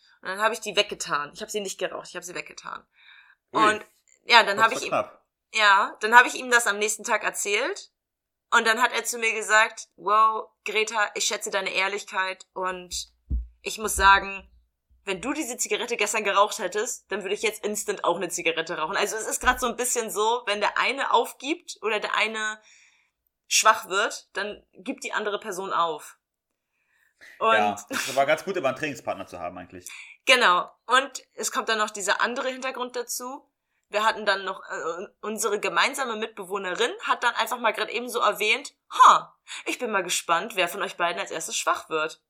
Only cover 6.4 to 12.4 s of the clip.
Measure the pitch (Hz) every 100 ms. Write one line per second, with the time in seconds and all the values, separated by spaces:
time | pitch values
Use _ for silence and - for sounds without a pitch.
6.4 | 254 240 226 202 214 - 214 214 180 -
7.4 | 202 208 302 403 - _ _ _ _ _
8.4 | - 233 226 226 240 226 220 240 226 220
9.4 | 196 214 226 - - - 175 214 220 220
10.4 | - _ - 208 220 226 208 - - 208
11.4 | - 196 190 - 190 202 - 202 185 185